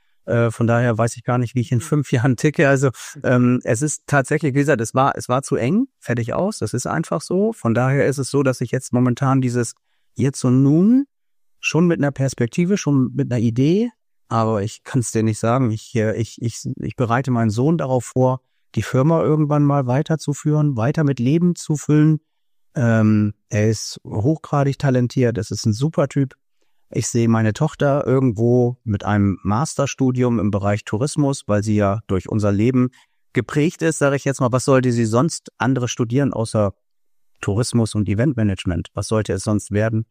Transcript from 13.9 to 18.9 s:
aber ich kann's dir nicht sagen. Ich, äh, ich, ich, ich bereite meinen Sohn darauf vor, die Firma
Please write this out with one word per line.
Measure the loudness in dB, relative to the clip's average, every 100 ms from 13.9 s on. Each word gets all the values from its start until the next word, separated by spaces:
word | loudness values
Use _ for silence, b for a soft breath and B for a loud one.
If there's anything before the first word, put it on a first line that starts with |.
| -6 _ _ _
aber | -2 0 0
ich | -2 -8
kann's | -6 -4 -2
dir | 0
nicht | 0 0
sagen. | 0 0 0
Ich, | -2 -4
äh, | -2 -2 -2
ich, | -6 -6
ich, | -8 -8 -10 -8
ich | -8 -4
bereite | -2 0 0
meinen | 0 0
Sohn | 0 0 0
darauf | 0 -2
vor, | -2 0 0 0 -8 _ _
die | -6
Firma | -2